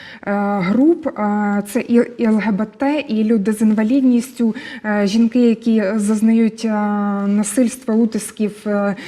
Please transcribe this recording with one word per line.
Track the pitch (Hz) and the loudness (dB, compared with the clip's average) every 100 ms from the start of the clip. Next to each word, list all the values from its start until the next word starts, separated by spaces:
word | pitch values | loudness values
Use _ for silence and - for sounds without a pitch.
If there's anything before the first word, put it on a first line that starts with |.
| - - | -20 -12
е, | - 202 202 202 | -4 -2 -2 -2
груп. | 180 233 302 339 277 | 0 2 4 2 -2
Е, | - 208 208 208 202 202 | -4 -2 0 0 -2 -2
це | 240 | -4
і, | - 233 - - | 2 2 2 0
і | |
Л | 226 214 | 0 0
Г | 202 | 0
Б | 190 214 | -2 -4
Т, | - 277 302 294 | -4 -2 -2 -2
і | 220 | -2
люди | 220 233 196 | 2 2 0
з | 208 | 0
інвалідністю, | 220 214 214 277 262 240 226 - 226 - - 247 | 2 2 2 2 4 2 0 -2 -2 -2 -10 -10
е, | 214 208 202 | -4 0 2
жінки, | 226 233 247 240 | 2 2 4 4
які | 220 233 220 196 | 2 0 0 0
зазнають, | 220 202 214 220 226 220 226 | 0 0 2 4 4 2 0
е, | 226 214 208 208 202 202 202 | -4 -2 -2 -2 -2 -2 0
насильства, | 208 208 - 233 - - | 0 0 0 -2 -2 -2
утисків, | 220 233 220 - - 208 208 214 | 0 0 -2 -8 -4 -6 -4 -4
е, | 202 202 196 | -2 -2 -4